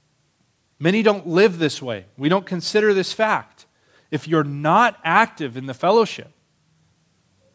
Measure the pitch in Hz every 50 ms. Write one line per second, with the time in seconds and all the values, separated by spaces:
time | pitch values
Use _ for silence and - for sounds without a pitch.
0 | _ _ _ _ _ _ _ _ _ _ _ _ _ _ _ - 147 170 196 226
1 | 208 220 202 196 147 170 160 185 208 220 175 165 160 143 - - 139 123 110 98
2 | 95 _ _ - 139 156 185 196 185 - 190 170 165 - - 214 214 214 202 190
3 | 180 - - - 220 214 202 143 - _ _ _ _ _ _ _ _ _ _ _
4 | _ - 156 143 - 156 165 160 147 143 143 143 147 151 175 214 240 233 202 -
5 | - 165 170 208 226 220 - - 156 127 117 131 131 135 123 - - 175 214 233
6 | 220 - - - - - _ _ _ _ _ _ _ _ _ _ _ _ _ _
7 | _ _ _ _ _ _ _ _ _ _